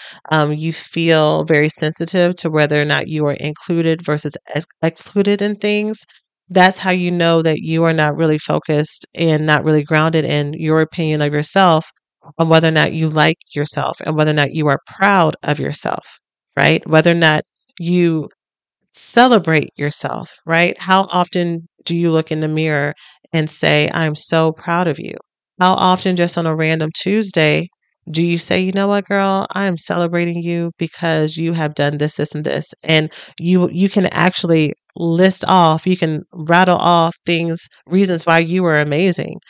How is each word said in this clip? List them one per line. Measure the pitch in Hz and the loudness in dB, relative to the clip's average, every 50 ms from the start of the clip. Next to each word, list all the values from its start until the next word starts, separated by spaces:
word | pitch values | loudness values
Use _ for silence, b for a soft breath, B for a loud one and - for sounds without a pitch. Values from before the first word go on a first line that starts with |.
| B B B B - - | B B B B -4 -2
um, | 156 156 147 147 151 | 0 2 2 0 -2
you | 151 160 165 | -2 -4 -4
feel | 160 - - - - 170 165 165 160 156 151 151 156 156 156 | -6 -6 -10 -8 -4 -2 2 2 4 4 4 2 2 0 0
very | 160 160 147 151 156 | 2 2 2 2 0
sensitive | - - 156 156 - - 170 - - 180 175 175 180 | -2 -4 -4 -4 -4 -6 -6 -2 0 0 0 0 0
to | - - 165 | -2 -4 -2
whether | 156 151 147 147 151 147 | 0 0 0 2 0 0
or | 147 | 0
not | 147 147 143 - | 0 -2 -2 -2
you | - 156 151 147 | -4 -4 -2 -2
are | 143 139 | -2 -2
included | - - 151 147 - - - 175 165 165 165 160 170 175 | -4 -6 -8 -8 -8 -6 -2 -2 0 0 0 -2 -2 -2
versus | 156 151 151 - 147 - - - - - | -4 -4 -4 -4 -8 -10 -10 -12 -10 -8
ex-, | 151 - - _ _ 160 | -8 -8 -10 _ _ -4
excluded | 160 - - - - - 202 185 202 208 196 | -4 -4 -6 -10 -4 -2 0 0 2 0 0
in | 202 208 208 | -2 -4 -4
things. | 208 - 208 208 208 208 214 214 - - b b b b _ _ _ _ - | -4 -2 -2 -2 -2 -2 -4 -6 -10 -14 b b b b _ _ _ _ 0
That's | 180 185 180 190 185 | 4 4 4 4 4
how | - 185 190 | 0 -2 -2
you | 185 180 175 175 | 0 0 0 0
know | 180 175 170 165 165 165 | 0 0 2 2 2 2
that | 160 160 156 - | 2 2 0 -2
you | - 160 160 165 165 | -2 -2 0 2 2
are | 165 160 | 2 2
not | 160 151 151 147 160 | 2 0 0 0 0
really | 165 156 156 | 2 2 0
focused | 151 - - 156 151 - - 151 147 156 - - - - - - | 0 0 -2 -2 -2 0 0 0 0 0 -2 -6 -12 -16 -12 -6
and | - 165 160 156 151 156 | -2 0 2 2 2 2
not | 156 151 - - | 2 2 2 2
really | 156 156 151 143 | 2 2 2 2
grounded | 151 160 151 156 165 165 160 147 | 0 0 2 2 2 0 0 0
in | 131 147 147 143 143 151 | 0 0 -2 -2 -4 -4
your | - 160 156 156 160 | -4 0 2 2 2
opinion | 160 - - 180 160 156 151 151 147 | 2 0 -2 -4 -2 -2 0 0 0
of | 143 147 | 0 0
yourself, | 147 151 - - 196 190 175 160 156 - - - _ _ _ _ _ _ 151 - | -2 -2 0 2 4 4 4 4 2 0 -4 -12 _ _ _ _ _ _ -8 -4
on | - 165 | -2 2
whether | 160 160 160 165 | 4 4 4 4
or | 160 | 4
not | 160 156 147 - - | 2 2 0 0 0
you | 160 160 156 | -2 -2 0
like | 156 156 151 160 165 - _ _ - | 2 2 2 2 0 -2 _ _ -6
yourself | 143 147 - - 139 139 135 - - - | -6 -6 -4 -4 -4 -4 -4 -6 -6 -6
and | - 156 | -4 0
whether | 151 151 156 | 0 0 2
or | 151 | 2
not | 151 143 - - | 0 0 0 -2
you | 160 151 | 0 0
are | 147 139 - - | 0 0 0 -4
proud | - - - 190 202 196 185 165 156 - - | -10 -4 0 0 2 4 4 2 2 0 -2
of | - 151 147 143 | -4 -4 -4 -2
yourself, | 139 143 151 - - - - - - - - - _ _ _ _ _ _ _ | -4 -6 -6 -6 -6 -6 -6 -6 -10 -14 -20 -20 _ _ _ _ _ _ _
right? | - 147 147 160 - - | 0 2 2 2 0 0
Whether | 151 156 156 156 170 | 2 2 4 4 4
or | 170 | 2
not | 170 165 156 151 - - _ _ _ _ _ _ - | 4 2 2 2 0 -2 _ _ _ _ _ _ -8
you | 165 170 180 180 175 170 160 156 143 147 - _ _ _ _ _ _ _ _ _ _ _ - | -2 0 2 2 2 2 2 -2 -4 -8 -14 _ _ _ _ _ _ _ _ _ _ _ -18
celebrate | - - - - 233 254 254 240 196 160 160 160 151 - - - | -14 -12 0 2 4 6 6 4 4 2 2 0 0 0 -2 -6
yourself, | - 143 147 - - - 127 - - - - - _ _ | -6 -6 -6 -4 -6 -6 -6 -6 -8 -10 -12 -18 _ _
right? | 160 165 165 175 175 - | -2 0 2 2 0 -2
How | - - 185 185 190 190 - | -4 0 2 2 2 2 2
often | - 180 175 - - 180 175 170 170 165 165 - _ _ _ | 0 -2 0 0 -2 -2 -2 -2 -4 -6 -10 -14 _ _ _
do | - 170 | -4 -2
you | 170 175 165 | 0 2 2
look | 160 160 160 - | 2 0 0 -2
in | 160 156 | -4 -4
the | 156 156 | -4 -2
mirror | 156 156 160 156 151 143 147 143 B B B B B B B _ | -2 -2 -2 0 0 -2 -2 -4 B B B B B B B _
and | - 160 151 151 | -2 -2 -2 -2
say, | - - 160 151 147 151 147 - - | -4 -2 0 2 2 2 2 0 0
"I'm | 165 160 156 151 | -2 -2 -2 -4
so | - - - 170 160 160 160 | -6 -4 0 0 2 2 2
proud | 160 - - 175 170 175 180 | 0 -4 -4 -4 -2 0 0
of | 165 139 - | -2 -4 -4
you"? | - - - - - _ _ _ _ _ _ - | -8 -12 -12 -14 -18 _ _ _ _ _ _ 0
How | 180 185 190 | 2 2 2
often, | - 185 185 185 185 - 190 185 | 4 2 2 2 2 0 0 0
just | 175 170 175 - | 0 0 0 -2
on | 170 170 | -2 -2
a | 160 156 | -2 -2
random | 160 160 156 160 160 156 156 - | 0 0 0 0 -2 -2 -4 -6
Tuesday, | - - 185 202 220 214 190 - 165 156 151 151 156 170 - _ _ _ _ _ _ _ 170 | -4 -2 -2 0 0 -2 0 0 2 2 2 2 0 -2 -6 _ _ _ _ _ _ _ -6
do | 151 160 | -2 -2
you | 170 170 170 | 0 0 0
say, | 165 - - 190 185 | -2 -2 -2 -2 0
"You | 185 190 185 | 0 -2 -2
know | 196 196 | -2 0
what, | 202 202 202 196 | 0 0 -2 -2
girl? | - 202 196 196 196 196 196 - - - | -2 -2 -2 0 0 0 -2 -4 -4 -4
I | 196 196 | -4 -2
am | 190 175 | -2 -4
celebrating | 165 - - 175 175 175 170 175 175 175 170 170 170 165 | -4 -6 -4 -4 -2 -2 -2 -2 -2 -2 -2 -2 -4 -4
you | 170 170 170 170 170 - | -4 -4 -4 -4 -6 -6
because | - 170 - - - 170 165 160 156 156 156 156 | -6 -8 -8 -6 -4 -4 -2 0 0 0 -2 -2
you | 160 165 165 170 | -4 -2 -2 -2
have | 165 156 147 151 | -2 -2 -2 -2
done | - 143 147 147 143 | -2 -2 -2 -2 -2
this, | 151 151 - | -4 -4 -4
this, | - 156 - - | -4 -6 -6 -6
and | 151 147 | -6 -4
this"? | 139 139 143 - - - - - | -4 -4 -4 -6 -10 -16 -10 -4
And | 160 160 156 156 151 B B B B B - | -2 0 0 -2 -4 B B B B B -6
you, | 170 175 185 180 175 - | -2 0 2 2 2 0
you | - 175 196 | 0 0 -2
can | 190 - 202 185 | 0 0 0 -2
actually | - - - - 185 - - - 165 165 160 151 147 - - _ _ - | 0 0 0 0 0 0 -2 0 0 2 2 2 0 -2 -8 _ _ -8
list | - 170 170 165 175 185 190 185 - - | -4 -2 0 2 4 2 2 2 0 0
off, | - 190 180 170 160 156 160 - | 2 4 4 6 4 4 2 0
you | 185 185 | -2 0
can | - 165 160 156 151 - - - | 0 0 -2 -2 -4 -8 -12 -14
rattle | 160 151 165 170 180 185 185 175 | -8 0 2 4 4 4 4 2
off | - - 175 175 170 165 170 - - _ | 2 2 4 4 4 2 0 -2 -4 _
things, | - 170 165 170 165 165 170 - b b b b | -2 -2 0 -2 -4 -4 -6 -10 b b b b
reasons | - 170 190 202 185 175 165 - | -2 0 2 2 2 0 0 2
why | 170 165 165 | 2 4 4
you | 170 165 175 185 | 4 2 0 0
were | 180 165 156 | 2 2 2
amazing. | 151 147 147 143 156 190 190 170 - - - - - B | 2 2 0 0 0 2 0 0 -2 -6 -8 -10 -14 B